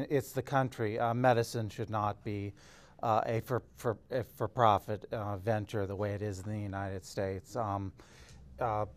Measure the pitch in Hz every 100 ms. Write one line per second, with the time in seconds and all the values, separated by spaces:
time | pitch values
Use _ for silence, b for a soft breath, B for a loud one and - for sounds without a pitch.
0 | 131 143 123 - 127 139 131 - 110 113
1 | 117 120 127 117 117 120 107 - 101 107
2 | 104 101 - 104 101 B B B B -
3 | 117 110 - 113 - 120 - - 127 104
4 | - 127 110 - 110 - 117 101 - 107
5 | - 120 104 101 92 107 101 110 98 98
6 | 104 101 104 95 95 107 104 98 98 95
7 | - - 98 95 - 123 107 98 98 B
8 | B B B B - - 123 107 104